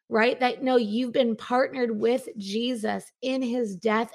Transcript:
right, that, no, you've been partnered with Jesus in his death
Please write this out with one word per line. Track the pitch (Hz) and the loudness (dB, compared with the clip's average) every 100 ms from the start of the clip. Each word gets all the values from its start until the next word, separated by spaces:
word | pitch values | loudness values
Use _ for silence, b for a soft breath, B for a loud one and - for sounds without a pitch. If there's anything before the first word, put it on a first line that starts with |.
| - | -2
right, | 226 233 - | 2 2 2
that, | 247 - | 0 0
no, | 262 254 | 2 2
you've | 214 220 247 | 2 -2 0
been | 277 233 220 | 2 2 0
partnered | - 247 - 269 240 214 | 0 0 0 0 -2 0
with | 226 254 - 220 | 0 0 -4 -12
Jesus | 196 214 240 240 208 202 - _ | -6 -4 -2 -2 -2 -4 -8 _
in | 262 262 | -4 -2
his | 247 247 220 185 | -2 -2 -2 -2
death | 220 214 226 | 0 0 0